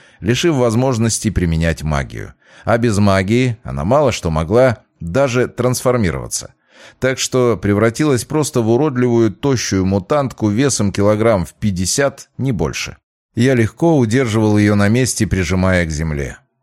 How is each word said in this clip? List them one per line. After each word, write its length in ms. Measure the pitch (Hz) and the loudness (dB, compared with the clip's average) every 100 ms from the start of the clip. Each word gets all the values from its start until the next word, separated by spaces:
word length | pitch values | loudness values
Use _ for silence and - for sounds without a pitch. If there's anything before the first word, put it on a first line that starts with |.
| - _ | -20 _
лишив 360 | 92 127 175 143 | -2 0 0 2
возможности 720 | 123 110 131 113 113 - 110 | 2 2 0 0 -2 -2 -4
применять 520 | 90 87 80 85 78 | -2 0 0 0 -2
магию. 500 | 78 71 62 55 50 - _ - - | -4 -4 -4 -10 -16 -20 _ -10 -2
А 120 | 117 | 0
без 200 | 117 101 | 2 2
магии 580 | 104 95 95 117 127 113 | 2 2 2 0 0 -4
она 200 | - 65 82 | -8 -6 0
мало 260 | 139 143 | 2 2
что 180 | - 85 | -2 -2
могла, 500 | 78 82 110 131 110 _ _ | -2 0 2 2 0 _ _
даже 480 | 85 104 139 120 120 | -6 -2 0 0 -2
трансформироваться. 1040 | - 120 127 131 127 95 67 60 - - _ _ - - _ | -2 -2 0 0 0 0 -4 -8 -10 -12 _ _ -20 -20 _
Так 180 | 131 131 | -2 -2
что 400 | - 131 123 98 | -2 0 2 2
превратилась 680 | 98 101 113 113 151 127 - | 0 2 2 0 0 0 -2
просто 360 | 151 147 127 | -4 -2 0
в 80 | 110 | 2
уродливую, 640 | 117 156 123 123 117 113 | 2 0 0 0 2 2
тощую 540 | 90 143 127 - 95 92 | 0 -2 -2 0 0 0
мутантку 640 | 98 92 147 135 - 107 | -2 0 -2 -2 -2 -2
весом 420 | 104 139 - 104 | 0 0 0 -2
килограмм 540 | 90 101 107 113 104 82 | 0 0 2 2 2 -2
в 80 | |
пятьдесят, 760 | - 110 90 92 - 139 - - - | -4 -4 -2 -2 0 -2 -4 -14 -6
не 140 | 135 | -4
больше. 460 | 104 76 60 - - _ _ _ - | -2 -4 -6 -10 -14 _ _ _ 0
Я 200 | 123 127 | 2 2
легко 420 | 110 - 165 156 | 0 0 2 2
удерживал 600 | 120 123 127 107 107 104 | 2 0 0 0 2 4
ее 180 | 104 104 | 4 4
на 140 | 101 | 2
месте, 360 | 117 127 - 104 | 2 0 -2 -2
прижимая 600 | 95 85 92 95 92 82 | -2 0 0 2 2 0
к 60 | |
земле. 460 | 76 80 71 65 - _ _ | -4 -4 -4 -6 -10 _ _